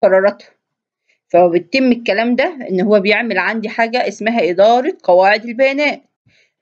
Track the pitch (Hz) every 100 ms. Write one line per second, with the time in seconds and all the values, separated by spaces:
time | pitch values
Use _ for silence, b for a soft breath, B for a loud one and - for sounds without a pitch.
0 | 202 190 196 202 - _ _ _ _ _
1 | _ _ _ 170 180 170 170 269 262 233
2 | 233 196 233 247 311 302 233 185 196 208
3 | 190 208 233 185 180 226 208 - 226 240
4 | - - 214 233 180 175 208 240 262 -
5 | - 180 190 214 233 233 269 277 294 220
6 | _ _ _ _ _ _